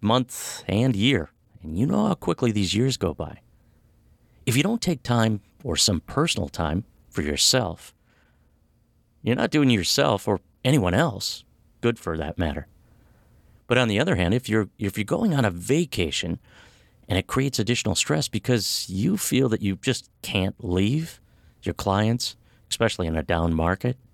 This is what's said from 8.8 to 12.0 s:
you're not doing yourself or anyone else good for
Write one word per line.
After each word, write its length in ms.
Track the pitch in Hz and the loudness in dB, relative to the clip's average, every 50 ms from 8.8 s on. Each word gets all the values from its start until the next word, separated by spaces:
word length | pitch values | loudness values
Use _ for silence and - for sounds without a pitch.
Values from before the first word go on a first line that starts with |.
| _ _ _ _ _ _ _ _ | _ _ _ _ _ _ _ _
you're 140 | - 120 120 | -2 -2 0
not 140 | 131 233 - | 0 0 2
doing 200 | - 156 143 131 | 2 4 4 4
yourself 580 | 120 101 85 - - - 143 143 110 98 - - | 4 4 2 2 0 2 2 2 2 0 0 0
or 120 | 101 90 - _ _ _ - | -2 -2 -4 _ _ _ 0
anyone 280 | 127 147 143 98 87 | 2 2 4 4 4
else 520 | 87 110 165 156 101 98 - - - - - _ _ _ _ _ _ _ | 4 2 2 2 0 -4 -6 -8 -8 -10 -14 _ _ _ _ _ _ _
good 180 | - 117 117 | -2 -2 -2
for 200 | - | -2